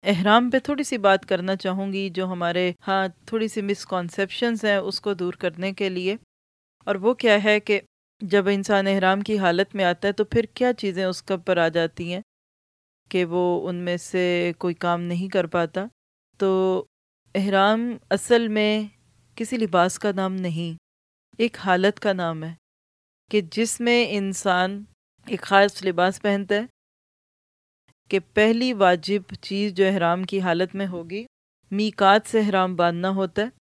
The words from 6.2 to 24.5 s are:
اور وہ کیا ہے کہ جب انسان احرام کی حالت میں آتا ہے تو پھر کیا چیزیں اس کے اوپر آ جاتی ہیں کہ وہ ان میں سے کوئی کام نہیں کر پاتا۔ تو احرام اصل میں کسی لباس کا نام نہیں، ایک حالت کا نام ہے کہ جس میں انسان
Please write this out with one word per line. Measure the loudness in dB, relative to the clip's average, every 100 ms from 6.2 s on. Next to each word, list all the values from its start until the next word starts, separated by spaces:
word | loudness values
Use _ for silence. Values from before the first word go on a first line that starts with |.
| _ _ _ _ _ _
اور | -6
وہ | -2 0
کیا | 2 4 4
ہے | 4 2
کہ | 2 -2 -2 _ _ _
جب | 0 2 2
انسان | 0 2 2 2
احرام | 2 2 2
کی | 0 0
حالت | 2 2 0
میں | 0
آتا | 0 2 -2
ہے |
تو | 0
پھر | 0 0 -2
کیا | 0 0
چیزیں | 0 -4 -2
اس | -4 -4
کے | -6
اوپر | -6 0 2
آ | 2
جاتی | 0 -2 -4 -8
ہیں | -8 -12 _ _ _ _ _ _ _ _
کہ | -2
وہ | 0 0 0 0 -4
ان |
میں | -6 -6 -6
سے | -4 -2 0 0 -2 -2
کوئی | -6
کام | -4 -2 -2
نہیں | -2 -4 -2
کر | -2 -2
پاتا۔ | -2 -2 -4 -8 _ _ _ _ _
تو | 0 2 2 0 -4 _ _ _ _
احرام | -4 0 2 4 2 -2 -8 _
اصل | -4 2 2 4
میں | 0 0 0 -4 _ _ _ _
کسی | -12 -6 -4
لباس | 0 4 2 2
کا | -4 -2
نام | -2
نہیں، | -2 -4 -4 -6 -8 _ _ _ _ _ _
ایک | -2 -2
حالت | 0 4 2 0
کا | -2
نام | -2 -2 -6
ہے | -10 -14 _ _ _ _ _ _ _
کہ | -2 -2
جس | -4 -4 -2
میں | 2 2 2
انسان | -2 -4 -4 0